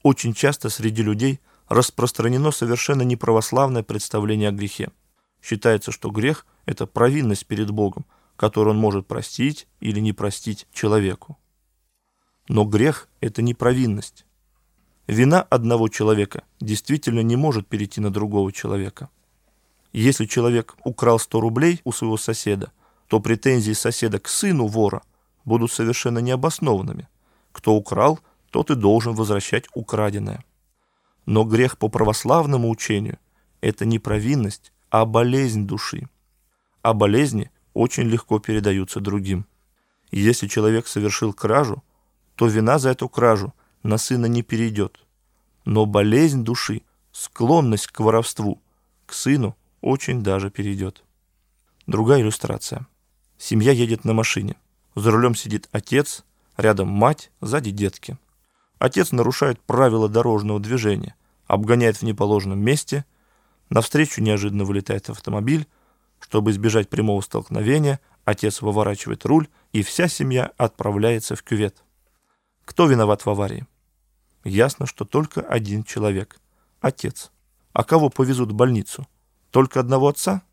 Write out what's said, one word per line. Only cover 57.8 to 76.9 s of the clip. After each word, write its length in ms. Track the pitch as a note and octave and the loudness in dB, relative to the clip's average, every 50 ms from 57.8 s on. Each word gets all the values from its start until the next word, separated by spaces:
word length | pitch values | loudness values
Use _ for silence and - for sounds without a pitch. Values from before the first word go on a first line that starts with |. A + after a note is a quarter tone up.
| G2+ F#2+ - - - - C3 - _ _ _ _ _ _ _ _ _ _ _ _ | -2 -4 -4 -6 -16 -16 -16 -16 _ _ _ _ _ _ _ _ _ _ _ _
Отец 320 | B2+ C3 - - F3 - | -2 0 2 0 -2 0
нарушает 480 | - A#2+ A#2 B2 B2+ - C#3+ C#3 A#2+ - | 0 0 0 0 0 0 0 0 0 -4
правила 480 | _ - A2+ A#2+ C3+ B2 A2 A2+ A2 G#2 | _ -2 2 4 4 4 4 2 0 2
дорожного 500 | G#2+ A2+ A#2 A#2+ A2 G#2 G#2 G#2+ G#2 G#2 | 2 2 2 4 2 2 0 -2 -4 -4
движения, 560 | G2+ G#2+ B2 B2+ A2 G#2 G2+ E2 - - - _ _ _ _ _ _ | -2 -2 -2 0 0 0 0 -2 -4 -10 -14 _ _ _ _ _ _
обгоняет 500 | _ G2 G2+ G#2 G#2 A#2+ B2 A#2+ A2+ G#2 | _ -2 0 2 2 2 4 4 2 2
в 60 | - - | 0 -4
неположенном 560 | A2+ G#2 G2+ G#2 G#2 G#2 G#2 G2 G2 G2 G2+ | -6 -2 -2 0 2 2 0 0 -2 -4 -2
месте, 460 | G#2 A#2 D3 D3 - - C3+ C#3+ C#3 _ _ _ _ _ _ _ _ _ _ _ _ _ | 0 0 0 0 -2 -4 -6 -6 -6 _ _ _ _ _ _ _ _ _ _ _ _ _
навстречу 520 | - A2+ A2+ - - D3 D#3 D3 - - | 0 0 0 2 2 0 0 0 -2 -2
неожиданно 440 | A2 A2 G#2 G2+ G2+ G#2 G2+ G#2 G2 | 0 0 2 0 0 -2 -2 -2 -2
вылетает 440 | G2 G2+ G2 F#2+ - G#2 G2+ - - | -2 -2 -4 -2 -4 -6 -6 -6 -10
автомобиль. 580 | A2 - - - G#2+ G#2 G#2+ B2+ D3+ D#3 D3 _ _ _ _ _ _ _ _ _ _ _ | -14 -12 -8 -6 -6 -4 0 0 0 -2 -2 _ _ _ _ _ _ _ _ _ _ _
Чтобы 320 | - _ - A2 G#2 A2+ | -14 _ -2 0 0 0
избежать 380 | G#2 G2 G#2+ A2+ G#2+ A2+ G2 - | 0 2 0 2 2 2 0 0
прямого 320 | - - A2 G#2+ G2+ G2 | -2 -2 0 0 0 -2
столкновения, 800 | F#2+ - - G#2+ - - - G#2+ G#2 A2+ C#3 D#3 D3+ C#3+ C#3 - _ _ _ _ _ | -4 -6 -8 -8 -6 -6 -6 -2 0 0 2 2 2 0 -2 -4 _ _ _ _ _
отец 380 | - G#2 - - G#2+ - - | -4 -2 0 -2 -4 -4 -2
выворачивает 640 | - G#2+ G2+ G#2+ G#2+ G#2 G#2 - - G#2+ A2 - - | -4 -2 0 0 0 0 -2 -4 -6 -8 -10 -6 0
руль, 220 | A2+ C#3+ D#3+ D#3 - _ _ _ _ - | 2 2 2 2 -2 _ _ _ _ -4
и 100 | A2 G2 | -4 -4
вся 240 | - - - F3 | -2 -2 -2 -2
семья 440 | E3+ - - C#3 C3 B2+ B2+ B2 - _ | -2 -2 -4 -4 -2 0 -2 -2 -4 _
отправляется 800 | - B2+ A2 _ - - G2+ G#2 G2+ G#2+ A#2 A#2 A2 - - - | -2 -2 -2 _ -4 -4 -2 -2 0 0 0 0 -2 -4 -8 -10
в 80 | - _ | -10 _
кювет. 400 | - A#2+ G#2 G#2+ G2 - _ _ _ _ _ _ _ _ _ _ _ _ _ _ _ _ _ _ | -4 -2 -2 -2 -2 -4 _ _ _ _ _ _ _ _ _ _ _ _ _ _ _ _ _ _
Кто 240 | - - - F3 | -8 2 4 6
виноват 380 | D3+ C3 A#2 A2 G#2 G#2 G2+ - | 6 6 6 4 2 2 0 0
в 40 | - | -4
аварии? 380 | G#2 G2+ G2+ G2 - - B2+ _ _ _ _ _ _ _ _ _ _ _ _ _ _ _ _ | -2 -2 -2 -4 -6 -10 -14 _ _ _ _ _ _ _ _ _ _ _ _ _ _ _ _
Ясно, 420 | - F#2+ G2+ B2 C#3 - - C3+ | -2 2 2 2 2 2 -4 -8
что 200 | B2+ - - B2 | -8 -6 -10 -10
только 360 | - - C#3+ D#3 D3 - E3 | -2 -2 -2 -2 -2 -6 -8
один 420 | - - - A#2 A2 G#2 G2+ G#2+ A2 | -6 -2 -4 -4 -2 -4 -6 -6 -6
человек. 560 | - - A2 G#2+ G#2 G2 F#2+ G#2+ _ - _ _ _ _ _ _ _ _ _ | -8 -6 -2 -2 -2 -2 -2 -6 _ -16 _ _ _ _ _ _ _ _ _
Отец. 520 | - C#3+ | -4 -4